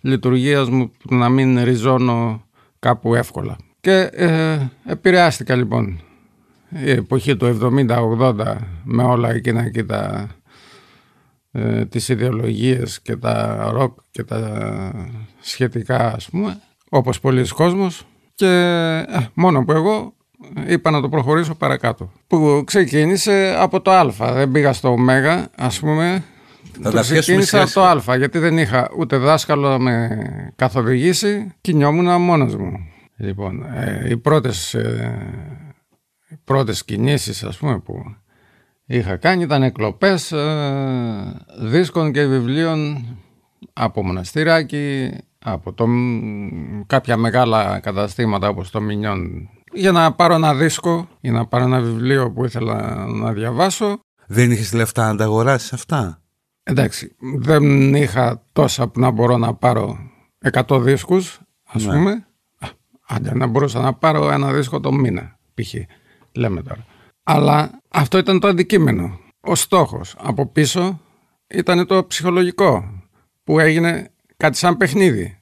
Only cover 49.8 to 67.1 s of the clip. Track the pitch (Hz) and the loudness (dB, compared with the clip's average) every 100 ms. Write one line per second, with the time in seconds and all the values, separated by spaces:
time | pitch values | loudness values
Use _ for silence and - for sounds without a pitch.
49.8 | 190 170 165 - 175 165 160 139 160 - | 2 4 2 4 2 4 2 2 0 0
50.8 | 175 170 175 _ 131 117 113 123 127 127 | -2 -2 -4 _ -2 -2 0 0 2 0
51.8 | 117 113 123 139 123 107 123 123 113 110 | 0 -2 0 0 0 -2 -4 -4 -4 -4
52.8 | 110 117 104 110 113 104 113 120 185 - | -4 -6 -6 -4 -4 -4 -4 0 0 0
53.8 | 208 202 _ _ _ 101 123 113 107 113 | -4 -4 _ _ _ 2 4 2 0 0
54.8 | 110 - 110 104 110 107 120 135 - 123 | 0 0 0 0 0 2 2 0 -2 -12
55.8 | - 156 98 80 _ _ _ _ - 131 | -4 -4 -4 -8 _ _ _ _ -4 -2
56.8 | 101 - - _ 127 139 120 151 147 139 | -2 -4 -16 _ -10 -6 2 4 6 4
57.8 | 135 143 143 127 120 120 _ - 139 - | 4 4 0 0 -2 -2 _ 0 0 0
58.8 | 117 120 127 113 120 120 113 117 123 110 | -4 0 0 2 2 2 0 0 0 0
59.8 | 101 - - _ _ _ 135 135 127 135 | -2 -8 -16 _ _ _ -2 0 2 2
60.8 | 123 135 - 185 180 - _ _ _ 107 | 4 0 2 -2 -2 -14 _ _ _ -4
61.8 | 107 143 185 220 - _ _ _ - - | 0 2 2 0 -8 _ _ _ -20 -20
62.8 | _ _ _ 113 - 127 127 117 139 120 | _ _ _ -6 -4 -2 0 0 0 -2
63.8 | 127 127 160 156 147 143 139 139 131 139 | -4 0 0 2 0 0 0 -2 -2 -4
64.8 | 131 135 127 90 82 _ _ - 113 - | -2 0 0 -2 -8 _ _ -10 -10 -10
65.8 | 92 _ _ _ _ - 117 90 - 107 | -14 _ _ _ _ -4 -4 -4 -8 -14
66.8 | - _ _ | -16 _ _